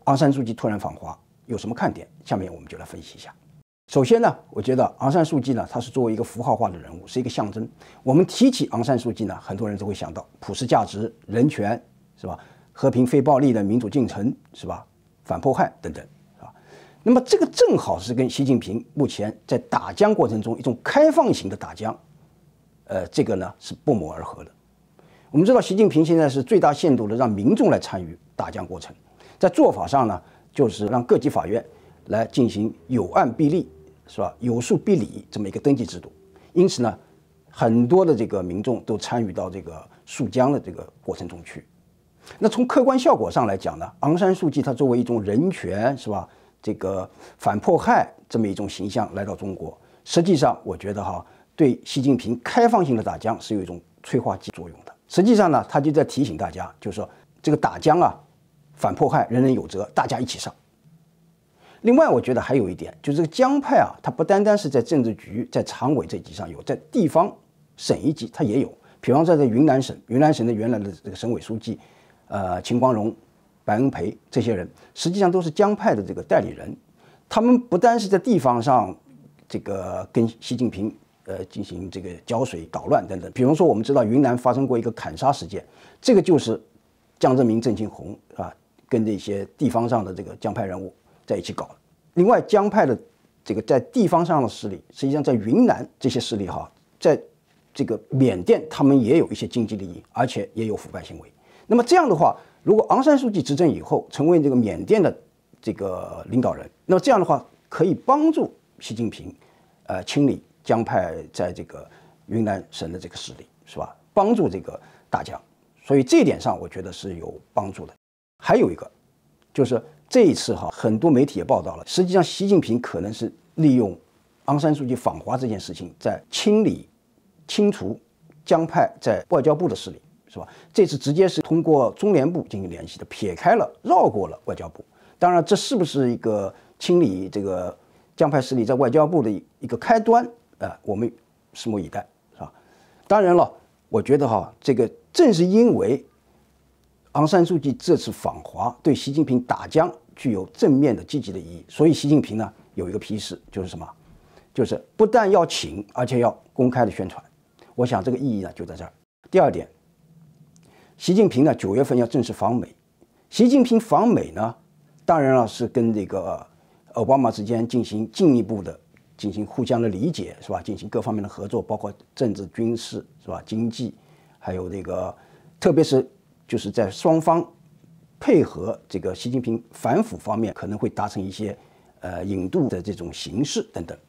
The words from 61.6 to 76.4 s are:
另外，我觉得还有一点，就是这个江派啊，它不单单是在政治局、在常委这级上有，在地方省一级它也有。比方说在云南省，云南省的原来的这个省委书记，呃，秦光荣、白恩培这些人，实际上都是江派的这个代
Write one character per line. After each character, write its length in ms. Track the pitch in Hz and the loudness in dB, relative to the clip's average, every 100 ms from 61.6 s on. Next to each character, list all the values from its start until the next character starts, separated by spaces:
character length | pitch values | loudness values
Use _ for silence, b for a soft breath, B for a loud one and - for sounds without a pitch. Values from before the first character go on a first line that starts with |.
| b b | b b
另 160 | 220 262 | 4 6
外， 100 | 302 | 6
我 120 | 131 | 2
觉 140 | 117 | 2
得 60 | 127 | -2
还 160 | - 131 | 0 0
有 120 | 92 | 0
一 60 | |
点， 200 | 92 85 - | -4 -12 -10
就 80 | - | -4
是 60 | 143 | -2
这 60 | |
个 40 | 160 | -2
江 300 | - 254 285 | 2 2 2
派 200 | 277 277 | 2 2
啊， 180 | - - | 2 -2
它 80 | - | -8
不 120 | - | -4
单 220 | 165 196 | 0 2
单 140 | 208 208 | 4 2
是 100 | 160 | 2
在 140 | 131 | -2
政 200 | 113 156 | 2 0
治 120 | 120 | 0
局、 340 | 101 - 104 - | -4 -10 -10 -6
在 120 | 131 | -4
常 320 | - - 123 | -4 -4 -2
委 120 | 139 82 | -2 -2
这 120 | 95 | -10
级 160 | 76 | -12
上 120 | 82 85 | -14 -14
有， 120 | - | -14
在 120 | - 131 - | -8 -8 -4
地 180 | 285 160 | 0 2
方 260 | 160 240 - _ _ _ - | 2 0 -2 _ _ _ -14
省 200 | - 78 | -4 -2
一 140 | 113 | -2
级 160 | 156 113 | -4 -8
它 140 | - | -4
也 160 | 123 123 | -2 0
有。 100 | 98 - b b | -2 -8 b b
比 100 | - | 0
方 140 | 139 | 2
说 100 | 165 | 4
在 120 | 160 131 | 4 4
云 180 | 113 | 4
南 160 | 151 135 | 4 4
省， 180 | 131 - - | 0 -10 -4
云 120 | 120 | 2
南 140 | 156 | 2
省 120 | 147 117 | 2 0
的 60 | |
原 180 | 107 113 | -2 -2
来 80 | 113 | -2
的 140 | 101 | -6
这 160 | 82 - | -10 -14
个 80 | 92 | -10
省 160 | 113 | -6
委 80 | 101 | -6
书 160 | - 110 | -6 -10
记， 220 | 117 98 b b b b - | -8 -12 b b b b -10
呃， 340 | 104 92 90 | -8 -6 -6
秦 180 | - 120 | -2 0
光 140 | 131 | 2
荣、 220 | 110 107 - _ _ _ _ | 2 -2 -6 _ _ _ _
白 120 | - 107 | -2 0
恩 120 | 135 | 0
培 240 | 123 95 - _ | -2 -8 -8 _
这 120 | 120 | -2
些 120 | 110 | -2
人， 140 | 98 87 _ b | -2 -6 _ b
实 180 | - 165 | -6 -4
际 80 | 196 | 2
上 120 | 185 | 2
都 100 | 185 | 2
是 100 | 165 | -2
江 240 | 151 202 | 0 0
派 200 | 208 214 | 2 0
的 80 | 117 | -2
这 100 | 95 | -4
个 100 | 90 | -8
代 180 | - 160 | 0 0